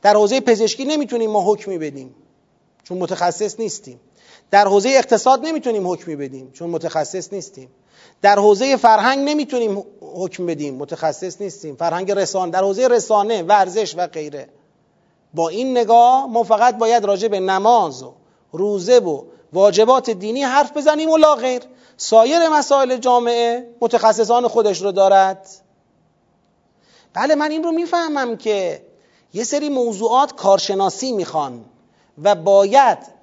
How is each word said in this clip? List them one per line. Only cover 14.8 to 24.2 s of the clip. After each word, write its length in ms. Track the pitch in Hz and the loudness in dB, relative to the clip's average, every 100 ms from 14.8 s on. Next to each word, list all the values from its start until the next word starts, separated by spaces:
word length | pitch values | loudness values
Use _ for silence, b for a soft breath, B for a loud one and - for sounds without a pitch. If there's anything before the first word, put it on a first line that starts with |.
| _ _ _ _ _ | _ _ _ _ _
با 160 | 151 165 | -6 -4
این 280 | 185 262 247 | -4 -2 -2
نگاه 480 | 220 233 240 262 269 | 4 6 6 4 0
ما 180 | 233 | -4
فقط 340 | 208 214 240 226 | 0 2 2 2
باید 280 | 226 240 202 | 2 2 2
راجع 220 | 196 220 | -2 -2
به 120 | 202 | -2
نماز 640 | 185 190 202 240 180 127 | -2 0 2 2 2 -6
و 80 | 131 - _ _ _ | -18 -20 _ _ _
روزه 480 | 160 202 202 180 247 | -6 -4 -4 2 2
و 220 | 190 143 - b b | 2 -6 -10 b b
واجبات 560 | 165 202 180 220 262 240 | 2 2 4 4 2 0
دینی 340 | 208 208 240 | -6 -6 -4
حرف 340 | 277 262 277 302 | 0 0 0 0
بزنیم 320 | 294 302 320 | 0 0 2
و 80 | 320 | 4
لا 180 | 302 285 | 4 4
غیر. 260 | 254 254 - b b b | -2 -6 -10 b b b
سایر 520 | - 220 233 330 330 | 2 4 6 4 2
مسائل 480 | 302 285 277 262 254 | 0 2 2 2 -2
جامعه 680 | 254 247 240 233 233 233 247 - | 2 2 2 0 0 -2 -8 -6
متخصصان 680 | 233 233 220 220 | -2 2 2 2